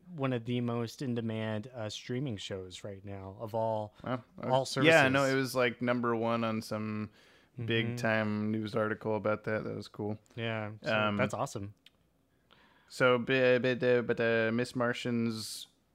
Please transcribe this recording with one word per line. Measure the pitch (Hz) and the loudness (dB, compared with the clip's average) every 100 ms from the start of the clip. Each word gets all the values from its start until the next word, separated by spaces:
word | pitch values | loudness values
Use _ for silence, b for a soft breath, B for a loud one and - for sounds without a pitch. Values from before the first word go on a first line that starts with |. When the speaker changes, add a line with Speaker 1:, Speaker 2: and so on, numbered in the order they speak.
| - 170 | -14 -4
Speaker 1:
one | 135 | -2
of | 123 117 | 0 0
the | 123 | -2
most | 120 117 113 - | 0 -2 -4 -4
in-demand, | 139 120 113 110 110 107 104 127 | -4 -2 -2 -2 -2 -4 -6 -8
uh, | 107 | -8
streaming | - - 123 143 104 | -8 -6 -4 -4 -6
shows | - 98 92 92 110 | -6 -8 -8 -12 -12
right | 98 | -12
now | 101 98 95 101 | -10 -10 -10 -10
of | 117 | -6
all, | 113 113 107 107 - 117 | -2 0 -2 -4 -8 -6
Speaker 2:
Wow. | 127 - - | -6 -8 -10
Speaker 1:
all | 113 131 131 139 | 0 0 0 4
Speaker 2:
Yeah, | 151 165 135 | 6 8 6
no, | 139 | 4
Speaker 1:
services. | 135 | 2
Speaker 2:
it | 135 | 2
was, | 131 123 | 0 2
like, | 123 117 | 0 2
number | 123 123 120 117 | 0 0 0 0
one | 113 117 113 | 2 0 0
on | 110 | -2
some | - 107 107 107 104 b b b b - | -4 -6 -4 -6 -8 b b b b -10
Speaker 1:
Mm-hmm. | 117 | -2
Speaker 2:
big | 117 117 120 | 0 0 0
time | 113 110 107 104 107 | 2 2 2 0 0
news | 110 107 | -2 -2
article | 113 107 107 113 107 | 0 0 0 -2 0
about | 104 107 | 0 0
that. | - 107 113 | -2 -4 -4
That | 107 | -6
was | 104 | -8
cool. | - 104 107 - - | -6 -6 -6 -10 -8
Speaker 1:
Yeah, | 113 113 104 107 123 | -6 -4 -6 -6 -2
so | 110 | 2
Speaker 2:
Um, | 107 104 | 2 2
Speaker 1:
that's | 127 | 0
awesome. | 107 135 117 101 - - - _ _ _ b b b b b b | -2 -6 -6 -10 -12 -20 -20 _ _ _ b b b b b b
Speaker 2:
So, | - 131 123 | 2 4 4
but, | 117 131 127 127 | 4 4 6 6
but, | 127 123 | 4 2
uh, | 127 123 | 4 4
but, | 117 120 | 4 2
uh, | 113 113 113 | 2 4 2
Miss | 117 123 127 | 2 -2 0
Martian's | 120 120 127 120 117 110 107 - - _ _ | 0 0 -2 0 0 -2 -8 -10 -14 _ _